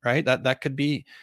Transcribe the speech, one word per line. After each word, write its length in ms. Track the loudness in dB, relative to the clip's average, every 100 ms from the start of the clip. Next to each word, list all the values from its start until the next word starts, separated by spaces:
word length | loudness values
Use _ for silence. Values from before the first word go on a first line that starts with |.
right? 200 | 2 0
That, 200 | 2 0
that 180 | 0 -2
could 140 | -4 -2
be, 300 | -2 -2 -6 -20